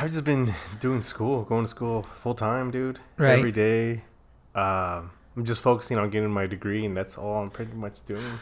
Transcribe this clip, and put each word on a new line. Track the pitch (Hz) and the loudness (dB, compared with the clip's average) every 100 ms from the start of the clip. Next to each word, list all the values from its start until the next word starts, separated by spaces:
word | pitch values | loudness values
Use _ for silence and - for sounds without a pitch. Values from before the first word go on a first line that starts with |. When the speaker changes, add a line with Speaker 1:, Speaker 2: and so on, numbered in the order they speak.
Speaker 1:
I've | 156 | -2
just | 160 | -2
been | 143 139 123 98 - 107 | 2 2 2 0 -6 -4
doing | 127 131 | 0 0
school, | 113 - 113 135 | -2 -2 0 0
going | 104 113 | 0 0
to | 110 | 0
school | - 117 113 - - | -2 -2 -2 -4 -6
full | 120 120 | -4 -2
time, | 110 123 127 | 0 0 -2
dude. | 127 131 127 - - | -2 -4 -6 -8 2
Speaker 2:
Right. | 143 127 | 6 6
Speaker 1:
Every | 127 | 6
day. | 107 107 113 117 113 - - - - - | 4 4 4 2 -2 -8 -20 -20 -20 -8
Um, | 98 98 95 92 87 85 - - - | -2 0 2 0 -4 -8 -16 -12 -6
I'm | |
just | 117 113 | -2 0
focusing | 131 120 - 117 | 4 2 2 0
on | 104 | 2
getting | 107 107 | 2 0
my | 104 95 | 0 -2
degree, | 95 104 107 107 | -2 -2 -2 -2
and | 92 | -2
that's | 95 - | -4 -6
all | 101 107 | -4 -2
I'm | 98 | -4
pretty | - 113 | -6 -10
much | 113 104 - - | -8 -10 -10 -8
doing. | 104 123 113 | -8 -6 -6